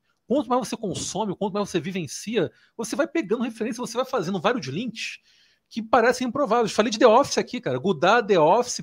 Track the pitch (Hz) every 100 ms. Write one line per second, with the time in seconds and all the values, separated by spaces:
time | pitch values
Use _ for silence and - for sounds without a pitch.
0 | _ _ - 269 226 254 208 233 - -
1 | - 277 285 - 208 196 196 175 151 185
2 | 156 - 208 226 143 _ _ - 226 -
3 | - 330 180 240 247 - 226 233 247 233
4 | 254 247 160 196 190 247 131 151 247 -
5 | - - _ _ _ _ _ 233 220 254
6 | 233 240 254 277 254 240 214 - 226 214
7 | 240 214 - - - 247 151 127 175 156
8 | 175 240 208 185 151 220 240 -